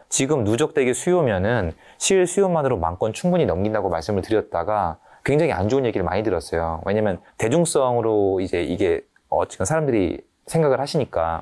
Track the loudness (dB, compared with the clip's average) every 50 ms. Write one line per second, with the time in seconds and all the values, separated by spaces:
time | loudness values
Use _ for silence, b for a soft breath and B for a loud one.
0 | -6 _ -2 -2 0 0 0 0 0 0 0 0 0 0 0 0 0 0 0 0
1 | 0 0 2 2 2 2 0 0 0 0 0 0 -2 -2 B B B B B B
2 | -2 2 2 4 2 2 2 0 0 2 2 0 0 0 0 0 -2 -2 -2 -2
3 | -2 -4 -2 -2 0 0 2 2 2 2 0 0 0 0 0 -2 -2 -2 -2 -2
4 | -2 -2 -2 -2 0 0 0 0 0 0 -4 -4 -2 -2 0 0 0 -2 -4 b
5 | b b b b -2 0 2 2 2 2 0 0 0 0 0 2 0 0 0 0
6 | -2 -2 -2 -2 0 0 -2 -2 -2 -4 -4 -2 -2 -2 -4 -4 -4 -2 0 0
7 | 0 0 -2 -4 b b b -4 -2 0 2 2 2 2 0 0 0 2 0 0
8 | 0 2 2 2 2 2 2 0 -2 -2 -2 -2 -2 -2 -2 0 0 0 0 0
9 | -4 _ _ _ _ _ -2 -2 -2 -2 -4 -6 -4 -2 -2 -2 0 0 2 2
10 | 2 0 -2 -6 -10 _ _ _ _ -4 0 2 2 2 2 2 0 -2 -2 -2
11 | -2 -2 -2 -2 -2 -2 -2 -6